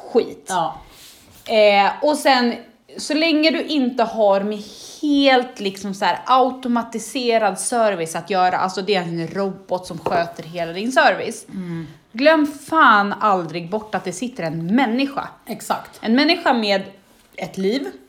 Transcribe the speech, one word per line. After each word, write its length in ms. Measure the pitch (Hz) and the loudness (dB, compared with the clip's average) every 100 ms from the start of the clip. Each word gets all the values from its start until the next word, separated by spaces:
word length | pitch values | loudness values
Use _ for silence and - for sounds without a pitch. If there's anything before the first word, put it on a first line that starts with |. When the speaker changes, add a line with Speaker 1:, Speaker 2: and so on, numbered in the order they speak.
| - | 0
Speaker 1:
skit? 340 | 233 - - - | 0 0 -8 -6
Speaker 2:
Ja. 320 | 180 160 - - - - - - - - | -2 -2 -6 -18 -20 -20 -20 -20 -18 -2
Speaker 1:
Eh, 380 | 226 208 202 196 - | 4 6 6 2 2
och 140 | 294 302 | 0 2
sen, 380 | 302 254 240 233 - _ _ 156 | 4 4 2 -2 -12 _ _ -12
så 180 | - | -4
länge 360 | 302 330 302 320 | 0 2 4 2
du 120 | 330 | 0
inte 400 | - 302 247 - | -2 0 0 0
har 380 | 226 220 202 196 | -2 2 4 4
med 180 | 202 208 208 - - - | 0 -6 -10 -18 -18 -6
helt 580 | 302 285 277 262 247 - | 0 4 4 4 2 -6
liksom 340 | 202 190 202 | -8 -8 -10
så 100 | 190 | -2
här 140 | 190 - - | -2 -2 2
automatiserad 1300 | 262 262 262 254 240 233 226 - 277 240 226 208 190 | 4 4 0 -2 -2 -2 -8 -8 -4 0 2 2 -2
service 580 | - 240 220 185 160 170 | -2 2 2 0 -4 -6
att 140 | 165 | -2
göra, 260 | 190 180 175 | 2 2 2
alltså 240 | 185 196 | -2 -2
det 120 | 190 | 0
är 80 | 190 | 0
en 260 | 170 170 165 | 0 -4 -4
robot 580 | 190 196 185 - 180 180 | -4 -4 -6 -6 -6 -6
som 120 | 165 | -8
sköter 440 | - 175 170 - | -2 -2 -2 -6
hela 300 | 160 175 165 | -12 -8 -6
din 200 | 175 226 | -6 -2
service. 540 | 262 269 185 202 233 - | 4 4 2 -4 -10 -12
Speaker 2:
Mm. 380 | 196 175 165 151 - _ | -12 -8 -8 -10 -16 _
Speaker 1:
Glöm 340 | 220 294 320 294 | 0 4 4 2
fan 680 | - - 320 277 214 202 - | -4 -4 4 6 6 2 0
aldrig 500 | 214 185 165 170 170 | 0 0 -2 -8 -6
bort 240 | 214 214 | -8 -6
att 100 | 190 | -8
det 80 | 185 | -8
sitter 300 | - 240 - | -8 -10 -6
en 240 | 165 160 170 | -6 -6 0
människa. 640 | 233 247 240 277 - - - - | 2 2 0 -2 -4 -10 -14 -14
Speaker 2:
Exakt. 520 | 208 - 208 - - | -10 -6 -6 -6 -8
Speaker 1:
En 120 | 220 240 | 0 2
människa 360 | 302 339 339 | 4 2 2
med 280 | 247 208 196 190 - _ _ _ - | 0 2 0 -2 -16 _ _ _ -14
ett 220 | 185 - | -12 -4
liv, 280 | 190 262 381 - | -2 -2 -4 -12